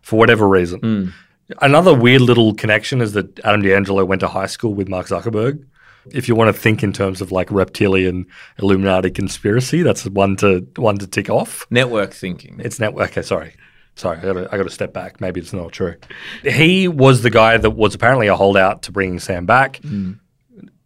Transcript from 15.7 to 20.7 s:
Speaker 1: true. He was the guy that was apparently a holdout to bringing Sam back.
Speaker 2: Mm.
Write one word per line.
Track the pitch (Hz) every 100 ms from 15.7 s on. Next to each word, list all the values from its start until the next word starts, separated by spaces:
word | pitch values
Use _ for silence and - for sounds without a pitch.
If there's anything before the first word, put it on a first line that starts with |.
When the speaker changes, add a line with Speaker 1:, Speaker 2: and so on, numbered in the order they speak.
Speaker 1:
true. | - 92 82 - - - -
He | 135 120 160 190 180
was | 151 135 120
the | 117
guy | 113 113 113
that | 107
was | 110 104
apparently | - 117 131 107
a |
holdout | 90 98 98 95 -
to | -
bringing | 95 92 87
Sam | - 90
back. | 90 123 135 -
Speaker 2:
Mm. | 147 101 92 104 _ _ _ 233 -